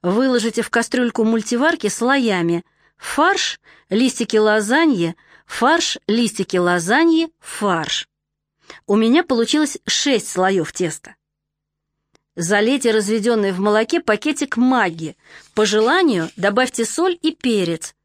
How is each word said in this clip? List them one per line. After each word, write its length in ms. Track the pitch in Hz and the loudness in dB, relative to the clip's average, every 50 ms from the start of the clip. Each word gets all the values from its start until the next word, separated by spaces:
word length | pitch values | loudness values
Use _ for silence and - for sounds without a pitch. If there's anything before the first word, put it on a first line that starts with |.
Выложите 600 | - 180 190 220 262 262 254 240 208 233 214 - 226 | -2 0 0 2 2 2 0 0 -2 -4 -4 -4 -4
в 80 | - | -2
кастрюльку 540 | - 240 233 - - 247 247 233 - - 226 | -2 -2 -2 0 -2 -2 -2 -2 0 0 0
мультиварки 640 | 220 226 226 208 - 247 233 269 320 339 - - 302 | 0 0 0 -2 -2 -2 0 2 0 0 0 -2 -4
слоями 760 | - - 233 247 269 277 247 226 196 180 170 170 170 170 175 _ _ _ _ _ _ | -4 -2 0 0 0 2 2 0 0 0 0 0 -2 -2 -4 _ _ _ _ _ _
фарш, 640 | _ - - - - 302 359 392 392 - - - - _ _ - _ _ _ | _ -12 -8 0 2 2 2 2 0 -2 -6 -6 -10 _ _ -20 _ _ _
листики 460 | 185 214 247 262 - - 240 - - | 0 2 2 2 0 -2 -6 0 2
лазаньи, 760 | 214 214 214 208 220 214 202 247 302 339 320 269 185 170 165 165 _ _ _ - - _ | 2 4 4 2 2 2 2 2 2 4 4 2 2 0 -2 -4 _ _ _ -20 -20 _
фарш, 540 | _ - - 233 254 320 330 330 - - - _ | _ -6 0 2 2 2 2 0 -2 -6 -8 _
листики 500 | - 208 233 240 220 - - 190 - - | -2 0 2 0 0 -2 -4 -6 -2 0
лазаньи, 760 | 180 180 175 175 175 170 175 220 277 330 339 330 320 330 320 _ _ | 0 2 2 0 0 0 0 2 2 4 4 4 2 0 -2 _ _
фарш. 680 | _ - - - 214 202 180 165 156 147 - - - _ _ _ _ _ _ _ _ _ _ _ _ _ - - _ | _ -16 -10 -4 -2 -2 -2 -2 -4 -4 -6 -8 -8 _ _ _ _ _ _ _ _ _ _ _ _ _ -20 -20 _
У 100 | - 202 | 0 2
меня 260 | 214 220 226 240 320 359 | 2 4 4 4 2 2
получилось 560 | 339 269 233 233 226 - 302 311 277 - - _ | 2 0 0 0 0 2 0 0 0 -4 -8 _
шесть 420 | - - - - 285 269 214 - - | -4 -4 -2 0 0 0 0 -2 -4
слоев 440 | - 185 185 190 196 190 160 - - | -4 0 0 2 2 0 -2 -2 -4
теста. 440 | - 185 165 139 - _ - - _ _ _ _ _ _ _ _ _ _ _ _ _ _ _ _ _ _ _ _ _ _ _ _ | -4 -4 -4 -4 -8 _ -20 -20 _ _ _ _ _ _ _ _ _ _ _ _ _ _ _ _ _ _ _ _ _ _ _ _
Залейте 540 | - 170 165 208 202 208 226 269 277 - 233 220 | -10 -4 0 0 2 2 2 0 2 0 0 0
разведенный 600 | 220 208 196 220 226 202 240 233 220 208 196 185 | 0 0 0 -2 0 0 0 0 0 0 -2 -2
в 80 | 180 | -2
молоке 400 | 196 208 208 214 226 226 - 339 | 0 2 2 2 2 0 -2 -4
пакетик 560 | - - 214 208 - 302 311 - 294 277 - | 0 0 -2 -2 0 -4 -4 -4 -4 -6 -2
Maggi. 600 | 233 240 254 262 247 214 185 165 165 160 156 - _ _ _ - - - _ _ | 0 2 2 2 2 0 -2 -2 -6 -10 -12 -12 _ _ _ -20 -20 -20 _ _
По 120 | - 214 | 0 0
желанию 640 | 202 208 214 220 233 302 370 381 311 226 180 160 160 - | 2 2 2 2 2 2 2 2 2 2 0 -2 -6 -8
добавьте 480 | - 180 196 202 226 254 254 - - 233 | -2 -2 0 2 2 0 0 -2 -4 -4
соль 340 | 220 - - 339 370 359 349 | -4 -2 -2 -2 -2 -2 -2
и 120 | - 320 330 | -4 -4 -4
перец. 640 | _ - 262 226 208 185 165 170 160 - - _ _ _ | _ -2 0 0 0 0 -2 -4 -6 -8 -14 _ _ _